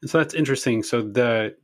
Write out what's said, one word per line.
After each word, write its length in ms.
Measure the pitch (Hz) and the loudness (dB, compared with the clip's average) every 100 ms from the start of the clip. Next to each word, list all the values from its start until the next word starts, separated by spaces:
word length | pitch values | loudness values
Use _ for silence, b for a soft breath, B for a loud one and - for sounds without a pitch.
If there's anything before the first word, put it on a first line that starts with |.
And 100 | 139 | -2
so 60 | 160 | 0
that's 160 | 151 | 0
interesting. 500 | 160 147 131 - 113 | 0 0 0 0 0
So 200 | 107 120 | 0 -2
the, 540 | 107 107 120 113 107 - | 0 0 2 2 -2 -6